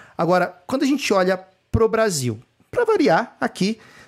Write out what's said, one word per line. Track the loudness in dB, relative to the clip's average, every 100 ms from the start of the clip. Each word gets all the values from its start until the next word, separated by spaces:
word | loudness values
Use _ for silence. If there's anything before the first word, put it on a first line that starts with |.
| -18 -6
Agora, | 0 0 0 -6 -6
quando | -2
a | 0
gente | -2 0
olha | 0 0 -2 -6 _ _
pro | 0 2
Brasil, | 2 0 0 -4 -6 -12 _ _
pra | -2 0
variar, | 2 4 2 0 -6
aqui | -8 -2 -4 -4 -14 -20